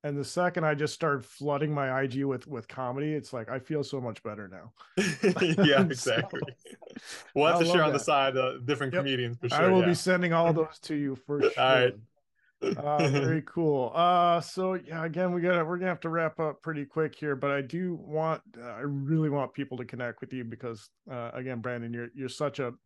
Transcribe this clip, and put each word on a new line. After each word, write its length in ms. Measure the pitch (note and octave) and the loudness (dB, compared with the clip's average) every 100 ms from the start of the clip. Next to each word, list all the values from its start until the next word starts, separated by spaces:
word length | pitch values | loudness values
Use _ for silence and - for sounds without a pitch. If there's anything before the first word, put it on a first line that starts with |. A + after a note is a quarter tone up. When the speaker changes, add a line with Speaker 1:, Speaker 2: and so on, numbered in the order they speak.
Speaker 1:
and 120 | D3+ C#3+ | -4 -4
the 80 | |
second 400 | B2+ - F3+ F3 | -4 0 0 2
I 100 | D#3+ | 0
just 200 | D3 D3 | 2 -2
started 300 | - D#3+ C#3+ | 0 0 0
flooding 500 | A2+ - C#3 C#3+ D3+ | -4 -8 -2 0 0
my 180 | D3 C3+ | 0 0
I 140 | C3 C3+ | 0 0
G 180 | B2+ | -2
with, 220 | C#3 B2+ C#3+ | -2 -4 -6
with 220 | B2+ - | -12 -10
comedy, 440 | - B2+ C3 D3+ | -8 -6 -4 -4
it's 200 | D3+ C#3 | -4 -6
like, 180 | B2+ A2 | -10 -6
I 80 | C3 | -8
feel 240 | - D3+ | -4 -4
so 180 | C#3+ C#3 | -4 -6
much 220 | A#2+ G#2+ | -6 -8
better 260 | A2 G#2 G2 | -10 -10 -12
now. 240 | F#2 G#2 _ - - | -16 -20 _ -6 -2
Speaker 2:
<laughs> 60 | G3 D3+ G3+ F3+ F3+ D#3+ G3+ | -2 2 0 2 2 6 6
Yeah, 160 | A3 | 6
Speaker 1:
<laughs> 100 | F#3 | 4
So, 200 | B2+ - | 0 0
Speaker 2:
exactly. 260 | A#2 - C3+ - - - - - - - - - | 0 -2 -6 -8 -10 -20 -20 -18 -18 -16 -18 -6
We'll 120 | - D3+ | 2 4
have 100 | E3+ | 4
Speaker 1:
I 20 | |
Speaker 2:
to 40 | |
share 120 | E3+ F3 | 4 4
Speaker 1:
love 80 | D3+ | 4
Speaker 2:
on 60 | |
the 60 | C3+ | 2
Speaker 1:
that. 60 | |
Speaker 2:
side, 320 | D3 C#3+ C3+ C3 | 2 2 2 2
uh, 220 | C3 C3 | -2 -2
different 280 | B2 C#3 C3+ | -4 -2 0
Speaker 1:
Yep. 80 | C3 | -2
Speaker 2:
comedians 340 | C#3 C3 A#2+ A#2+ | -2 -2 -2 -4
for 80 | A#2+ | -2
Speaker 1:
I 40 | C#3 | 2
Speaker 2:
sure, 120 | F3 | 6
Speaker 1:
will 100 | F#3 | 6
be 60 | F3 | 6
Speaker 2:
yeah. 40 | |
Speaker 1:
sending 380 | E3+ F#3 F3+ F3 | 2 2 2 4
all 200 | E3 E3+ | 4 4
those 260 | D#3+ D#3 - | 4 0 -6
to 120 | - D3+ | -6 -2
you 200 | C#3+ B2+ | -2 -4
for 260 | - D3 | -4 0
Speaker 2:
<laughs> 160 | C3+ - | 2 4
All 160 | C3 | 4
right. 200 | C3 B2 G#2 A2+ _ _ _ _ _ | 6 4 0 -20 _ _ _ _ _
Speaker 1:
sure. 100 | - - | -2 -2
Uh, 320 | D3 D3 D#3 | 0 2 4
Speaker 2:
<laughs> 0 | |
Speaker 1:
very 340 | C#3 C3+ D#3+ | 2 2 0
cool. 500 | D3+ - D#3+ C#3 B2 | -2 0 2 2 0
Uh, 460 | D#3 F3 F3+ F3 E3+ | 2 4 6 6 4
so 340 | D#3+ - F#3 | 0 -4 -2
yeah, 300 | F#3 - D#3+ | -2 -6 -6
again, 280 | E3 D#3+ F3+ | -4 0 0
we 80 | F3 | 2
gotta, 240 | F3 F3 | 2 2
we're 140 | D#3+ F3+ | 0 -2
gonna 120 | F#3 | -2
have 100 | E3+ | -2
to 80 | E3 | -2
wrap 320 | E3 D#3+ D#3 | -2 -2 -2
up 200 | D#3 C#3+ | -4 -4
pretty 220 | - D3+ | -8 -8
quick 300 | C#3 D#3+ D#3 | -6 -2 -2
here, 220 | - D3+ C3+ | -2 -4 -2
but 140 | C#3+ | 0
I 80 | C#3 | -2
do 340 | C3 E3 F#3 E3+ | -2 -4 -4 -6
want, 420 | - D3+ D#3+ D#3 - A2+ | -6 -2 -2 -2 -8 -18
uh, 40 | A#2+ | -14
I 140 | G#2+ | -8
really 500 | C#3+ C#3 C#3 D#3+ D#3 | -6 -4 0 2 2
want 220 | C#3+ C3 | 0 -2
people 220 | - C#3 B2+ | -6 -8 -8
to 60 | |
connect 360 | A#2+ A#2+ B2 A2 | -10 -8 -8 -8
with 120 | - | -12
you 100 | C3 | -10
because, 460 | A#2 A2+ B2+ A2+ - _ - | -10 -10 -10 -10 -16 _ -14
uh, 200 | B2+ A#2 | -10 -10
again, 260 | B2+ B2+ A#2+ | -8 -8 -6
Brandon, 320 | A#2+ A#2+ A#2 | -6 -6 -8
you're, 160 | A#2+ A#2+ | -8 -10
you're 140 | C#3+ B2+ | -10 -10
such 300 | - D3 - | -4 -6 -4
a 140 | B2+ B2 | -8 -8